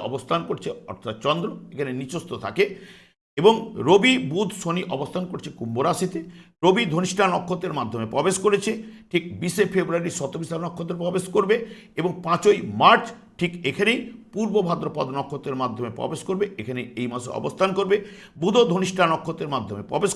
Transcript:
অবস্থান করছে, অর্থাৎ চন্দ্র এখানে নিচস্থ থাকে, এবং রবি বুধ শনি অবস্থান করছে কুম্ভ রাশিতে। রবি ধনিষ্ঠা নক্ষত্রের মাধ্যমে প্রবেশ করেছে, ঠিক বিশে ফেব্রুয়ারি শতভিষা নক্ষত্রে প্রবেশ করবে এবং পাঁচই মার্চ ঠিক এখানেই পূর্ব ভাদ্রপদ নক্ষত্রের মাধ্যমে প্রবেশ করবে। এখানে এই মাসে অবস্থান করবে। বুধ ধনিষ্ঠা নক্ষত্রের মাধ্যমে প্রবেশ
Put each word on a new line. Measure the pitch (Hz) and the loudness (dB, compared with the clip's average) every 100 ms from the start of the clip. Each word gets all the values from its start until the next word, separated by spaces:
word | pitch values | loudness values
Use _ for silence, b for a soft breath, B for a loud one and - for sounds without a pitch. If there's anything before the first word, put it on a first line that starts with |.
| 110 | -2
অবস্থান | 131 - 170 170 | -4 -2 -2 -2
করছে, | 180 170 - - | -6 -6 -8 -10
অর্থাৎ | 104 107 110 143 | -10 -8 -4 -2
চন্দ্র | 160 170 - - | 0 -2 -8 -12
এখানে | 127 139 127 | -6 -6 -6
নিচস্থ | 139 170 - 117 | -6 -8 -8 -8
থাকে, | 104 113 202 - B B B B _ - | -4 0 0 -2 B B B B _ 2
এবং | 190 226 - - 123 | 4 4 0 -2 4
রবি | 196 247 262 - | 6 6 4 0
বুধ | 165 208 - | -2 -2 -4
শনি | 165 170 - 135 | -4 -4 -2 -6
অবস্থান | 143 180 180 | -4 -6 -6
করছে | - - - | -8 -10 -10
কুম্ভ | 117 117 | -6 0
রাশিতে। | 147 165 185 165 - B B B 170 | 0 0 -2 -4 -10 B B B 4
রবি | 190 220 | 6 4
ধনিষ্ঠা | 156 185 - 190 | 0 0 2 2
নক্ষত্রের | 175 - 175 175 151 | 2 -2 -4 -4 -4
মাধ্যমে | 117 117 110 | -4 -4 -2
প্রবেশ | 120 160 185 208 | 2 2 2 4
করেছে, | 202 208 220 B B B | 2 2 -4 B B B
ঠিক | 175 175 95 | -4 -2 -4
বিশে | 175 170 185 | -2 2 2
ফেব্রুয়ারি | 185 160 170 170 - | 2 2 0 -2 -4
শতভিষা | 139 165 165 165 170 | -6 -6 -6 -6 -6
নক্ষত্রে | - 170 175 | -6 -6 -4
প্রবেশ | 175 185 185 214 | -2 -2 0 0
করবে | 196 233 233 B B - | 2 2 -2 B B -4
এবং | 170 - 160 | -4 -2 -2
পাঁচই | 170 208 196 131 104 | 2 6 4 2 4
মার্চ | 165 233 - - - - | 8 8 4 -10 -18 -2
ঠিক | 175 175 139 | -2 -2 -4
এখানেই | 160 208 247 - - - | 0 2 2 -2 -14 -10
পূর্ব | 196 220 208 175 | -4 0 2 2
ভাদ্রপদ | 170 151 147 139 139 | 0 -2 -4 -4 -4
নক্ষত্রের | 139 143 143 131 | -4 -6 -6 -2
মাধ্যমে | 127 110 120 117 | -2 -2 -6 -6
প্রবেশ | 123 156 - | -6 -6 -4
করবে। | 190 208 - | -2 -2 -4
এখানে | 113 123 117 - | -8 -8 -8 -6
এই | 123 | -4
মাসে | 120 107 113 | -4 -6 -6
অবস্থান | 143 - 190 190 | -4 0 0 2
করবে। | 190 202 - B B B | 2 2 0 B B B
বুধ | 170 240 208 | 2 6 6
ধনিষ্ঠা | 175 185 190 170 | 4 2 4 4
নক্ষত্রের | 156 165 160 156 135 | 2 -2 -6 -4 -4
মাধ্যমে | 98 101 104 | -4 -8 -4
প্রবেশ | 147 190 | 0 0